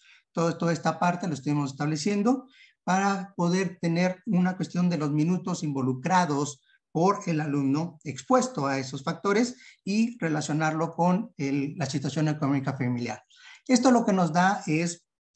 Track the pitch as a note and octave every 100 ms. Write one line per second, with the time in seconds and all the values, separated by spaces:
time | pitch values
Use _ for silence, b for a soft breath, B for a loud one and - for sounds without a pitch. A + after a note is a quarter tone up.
0 | b b _ - E3 E3 E3+ D#3+ - -
1 | F3+ E3+ F3 C3 C#3+ D3 C3+ - D3 D#3
2 | G#3 G3+ A3 C4+ B B B _ - F#3+
3 | G3 F#3+ F#3 - E3+ F#3 F3 - E3+ E3
4 | F#3 F3+ - F3+ F3+ F#3 D#3 F3 F3+ E3+
5 | D3 D3+ D#3+ F3+ F3+ F3 D#3 C3+ B2+ B2+
6 | F3 F#3 E3+ C#3+ C#3 - b b _ D#3
7 | F3+ A#3 - D#3 D3+ C#3+ C3+ C#3+ E3+ -
8 | D3+ C3 - B3+ B3+ - C#3 C3+ C3 C#3+
9 | E3+ E3 G3 G3+ B3 B B B F#3+ G#3
10 | A#3 - E3 D3+ D3+ D3+ D#3 D#3 D#3+ E3
11 | F3 F#3 - - C#3 C#3 C#3 F3 C3 D3
12 | C3+ D#3+ D3+ D3+ C3+ C#3 C3+ C3 B2 B2
13 | A#2+ G#2+ - B B B - B3+ C4 A#3+
14 | A3 F#3+ E3+ E3+ F#3 G3+ - D#3 E3+ E3+
15 | _ _ _